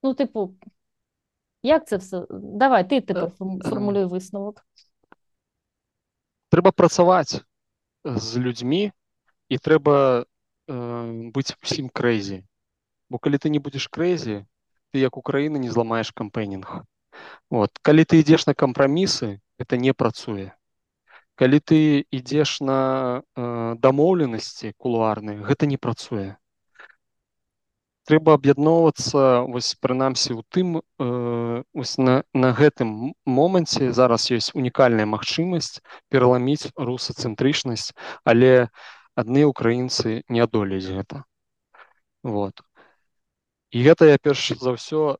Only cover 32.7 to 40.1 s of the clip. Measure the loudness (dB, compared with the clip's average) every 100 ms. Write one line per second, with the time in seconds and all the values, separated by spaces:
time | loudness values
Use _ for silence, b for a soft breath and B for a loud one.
32.7 | 2 -6 -4 -10 -10 -4 0 2 2 -2
33.7 | -2 -2 2 2 2 0 -2 -2 -4 -6
34.7 | 2 4 4 0 -4 -6 -4 -2 -4 -6
35.7 | -14 B B _ 2 4 4 0 -4 -6
36.7 | -8 -8 -6 -8 -8 -8 -2 0 0 -4
37.7 | -8 -10 -14 B B 2 6 6 6 4
38.7 | B B B B -8 -2 2 2 2 -2
39.7 | 0 -4 -4 -4